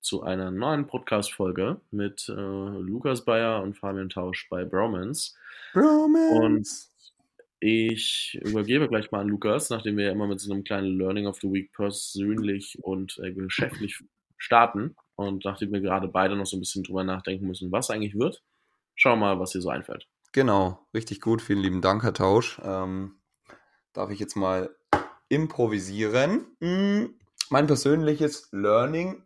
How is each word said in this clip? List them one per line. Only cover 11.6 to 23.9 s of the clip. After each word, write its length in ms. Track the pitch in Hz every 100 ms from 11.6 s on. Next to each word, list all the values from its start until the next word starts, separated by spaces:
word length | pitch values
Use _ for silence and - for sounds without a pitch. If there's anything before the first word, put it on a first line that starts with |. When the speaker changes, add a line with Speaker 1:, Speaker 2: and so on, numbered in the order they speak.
| 98
Speaker 1:
persönlich 1040 | - 101 98 - 101 101 110 104 98 - -
und, 360 | 92 95 95 -
äh, 80 | 92
geschäftlich 720 | 95 95 - - - 101 - - _ _ -
starten. 580 | - 117 117 101 117 - _ -
Und 300 | 101 95 98
nachdem 260 | 95 101
wir 80 | 101
gerade 280 | 95 95 92
beide 280 | 92 95 101
noch 80 |
so 140 | 95 95
ein 20 |
bisschen 240 | 90 101
drüber 200 | 92 92
nachdenken 420 | 95 92 95 95 98
müssen, 260 | 92 90
was 160 | 101 127
eigentlich 300 | 107 104 101
wird, 240 | 156 - _ _ _ _ _ -
schauen 220 | 131 113
wir 160 | 101
mal, 60 | 90
was 120 | 92
dir 100 | 92
so 80 | 87
einfällt. 380 | 64 - - - _ _
Speaker 2:
Genau, 540 | 135 131 98 92 92 _
richtig 300 | 110 113 104
gut. 180 | 113 113
Vielen 200 | - 101
lieben 200 | 95 92
Dank, 220 | 92 104
Herr 100 | 110
Tausch. 480 | - 92 110 - -
Ähm, 600 | 98 95 92 95 98 - _ _ _ - _ _ _